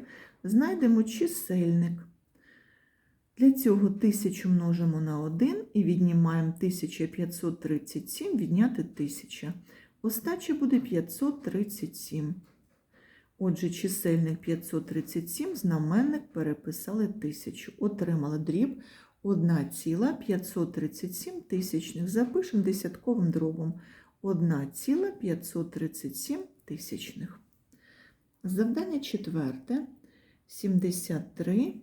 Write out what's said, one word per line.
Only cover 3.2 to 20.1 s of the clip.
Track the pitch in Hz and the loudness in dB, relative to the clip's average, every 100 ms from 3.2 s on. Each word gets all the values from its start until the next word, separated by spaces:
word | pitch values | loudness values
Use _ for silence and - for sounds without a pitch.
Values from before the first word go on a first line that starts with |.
| _ - | _ 6
Для | 269 | 6
цього | 262 233 196 202 | 8 6 6 6
тисячу | - 214 202 190 - 185 | 6 4 4 0 0 4
множимо | 180 170 170 170 156 | 4 4 2 2 2
на | 156 151 | 0 -2
один | 156 165 262 403 - | -2 2 2 2 0
і | 214 | 2
віднімаємо | 175 175 180 170 165 165 160 165 | 4 4 6 6 6 4 2 0
тисяча | 185 180 156 - 160 | 0 0 -4 -4 -4
п'ятсот | - 170 175 170 170 | -2 -4 -2 -4 -4
тридцять | 151 151 - 147 - | -2 -2 -2 -10 -8
сім, | - 381 277 | -8 -4 -2
відняти | 160 175 247 196 | 2 4 4 2
тисяча. | - - 143 - - - 151 180 - - - _ | -6 -4 -6 -6 -14 -12 -10 -10 -14 -20 -20 _
Остача | 220 - 330 359 - | -4 -2 -4 -4 -2
буде | 311 262 254 | 0 4 2
п'ятсот | - 175 170 - 277 285 | 2 -2 -2 -2 -2 -2
тридцять | - 185 202 - 160 - | -4 -2 -2 -4 -10 -10
сім. | - 156 151 185 - _ _ _ _ _ _ _ _ _ | -8 -6 -4 -6 -12 _ _ _ _ _ _ _ _ _
Отже, | 185 - 175 | 0 0 -2
чисельник | - 190 - 175 165 160 160 | -2 -2 0 2 4 2 0
п'ятсот | - 165 - 160 160 | -2 -4 -2 -6 -4
тридцять | 170 - 170 170 | -6 -4 -6 -6
сім, | - 330 302 | -6 -6 -2
знаменник | 185 160 156 196 285 302 - | 0 0 2 2 2 0 -6
переписали | 165 151 147 - 165 - 214 208 | -4 -4 -4 -6 -10 -6 -2 -2
тисячу. | - 151 151 - - - - | -2 -8 -8 -10 -12 -14 -4
Отримали | 202 202 175 165 143 151 | -2 0 0 0 0 -2
дріб | 156 170 269 - - - - _ | -2 0 0 -2 -16 -20 -20 _
одна | 196 180 170 160 139 | -2 2 4 2 0
ціла | - 160 170 254 | -4 -4 0 0